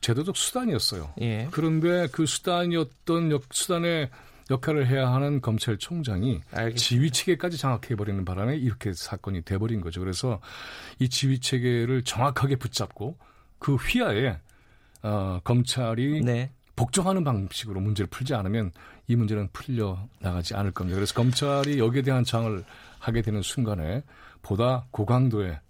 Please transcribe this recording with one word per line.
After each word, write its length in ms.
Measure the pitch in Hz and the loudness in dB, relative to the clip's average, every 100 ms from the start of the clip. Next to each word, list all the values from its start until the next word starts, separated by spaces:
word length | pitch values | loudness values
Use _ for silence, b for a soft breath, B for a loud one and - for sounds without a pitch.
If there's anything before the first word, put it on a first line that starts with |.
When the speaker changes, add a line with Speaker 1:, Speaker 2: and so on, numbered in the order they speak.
Speaker 1:
제도적 360 | - 117 165 - | 0 0 0 -2
수단이었어요. 760 | - 254 247 131 - 95 76 - | -2 -2 0 0 0 -4 -8 -4
Speaker 2:
예. 260 | 117 110 123 | -2 -2 -4
Speaker 1:
그런데 560 | 175 160 160 165 175 165 | -2 2 2 4 2 0
그 140 | - 156 | 0 0
수단이었던 1040 | - - 175 175 170 151 - - 165 165 | 0 0 0 2 0 -2 -6 -2 2 2
역-, 120 | 147 127 | 0 -2
수단의 600 | - - 175 170 165 135 B B B - | -6 -2 0 2 0 -2 B B B -2
역할을 360 | 131 131 151 131 | -2 2 2 4
해야 240 | 135 127 | 4 4
하는 300 | 127 143 147 | 2 2 0
검찰총장이 960 | 123 110 - 107 - 170 135 95 117 98 - | 0 0 0 -4 -4 -4 -2 0 0 -2 -4
Speaker 2:
알겠습니다. 260 | - 113 117 | -4 -2 0
Speaker 1:
지휘체계까지 800 | - 120 151 123 - 165 180 165 | 2 4 4 2 0 0 0 -2
장악해버리는 680 | 135 117 - 110 104 98 | 0 -2 -2 -2 -2 -2
바람에 320 | 90 92 107 151 | -2 -2 0 0
이렇게 380 | 127 101 107 | 0 -2 -4
사건이 480 | 90 - 95 - 95 | -6 -6 -8 -4 -6
돼버린 400 | 80 95 110 113 | -2 -2 0 -2
거죠. 180 | 85 85 | -4 -4
그래서 400 | 92 90 127 107 B B B B B B | -4 -2 -2 -4 B B B B B B
이 100 | 127 | 0
지휘체계를 920 | - 135 131 127 131 123 120 117 131 | 2 2 2 0 0 2 2 2 0
정확하게 540 | 123 - 131 131 135 135 | 0 0 0 2 2 0
붙잡고 600 | - - 104 - 107 170 b b b - | -2 -4 -6 -6 -8 -8 b b b -8
그 160 | - 139 | 0 0
휘하에, 600 | - 247 226 104 131 85 - b b b b b | 2 0 2 2 2 -2 -10 b b b b b
어, 380 | 110 104 95 90 | -2 0 0 -2
검찰이 760 | - 120 123 - 120 113 135 151 | 2 2 2 0 0 0 0 2
Speaker 2:
네. 260 | 123 120 127 - _ - | 2 0 -2 -8 _ -2
Speaker 1:
복종하는 480 | 120 190 180 190 | 0 2 2 2
방식으로 540 | 151 113 95 - 110 92 | 2 0 -2 -6 -8 -2
문제를 280 | 98 104 98 | -2 0 -2
풀지 260 | - 131 | -4 -2
않으면 380 | 127 95 113 101 - B B - | 0 0 0 -2 -6 B B 0
이 100 | 120 | 2
문제는 340 | 110 107 98 | 4 0 -2
풀려나가지 1000 | - - 123 104 92 107 - 95 87 87 | -6 -6 -2 0 -2 -8 -6 -2 -2 -2
않을 160 | 101 98 | -2 -2
겁니다. 240 | - 92 92 | 0 -2 0
그래서 160 | 101 | 0
검찰이 680 | - 123 127 143 139 139 143 | 2 2 2 2 2 2 2
여기에 220 | 113 123 | 2 2
대한 240 | 131 131 | 2 2
저항을 400 | 120 117 113 101 85 B B B | 2 0 0 -4 -6 B B B
하게 200 | - 117 | -2 0
되는 220 | 113 107 | 0 0
순간에 600 | 92 - 113 101 78 107 - B B B | -2 -2 0 0 -2 -4 -6 B B B
보다 460 | - 98 120 127 - | -4 2 2 2 -2
고강도의 680 | - 104 120 131 110 95 78 _ | -4 2 4 4 2 -2 -4 _